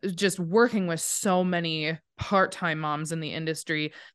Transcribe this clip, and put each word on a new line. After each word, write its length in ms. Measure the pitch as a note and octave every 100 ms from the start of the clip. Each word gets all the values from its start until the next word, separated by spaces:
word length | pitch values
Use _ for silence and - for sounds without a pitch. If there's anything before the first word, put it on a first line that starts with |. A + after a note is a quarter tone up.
| G3
just 240 | E3+ G3 F3+
working 480 | E3 G#3 A#3+ A3 F3
with 140 | D#3+
so 440 | - - G3+ F#3
many 540 | F#3 F3 E3 D#3+ D3+ D#3+ _ -
part-time 640 | - G3 F#3+ - E3+ D#3
moms 300 | D#3 D3 D#3
in 100 | E3
the 120 | D3+
industry, 600 | A#2 D#3+ D#3 - D3+ D3+ - -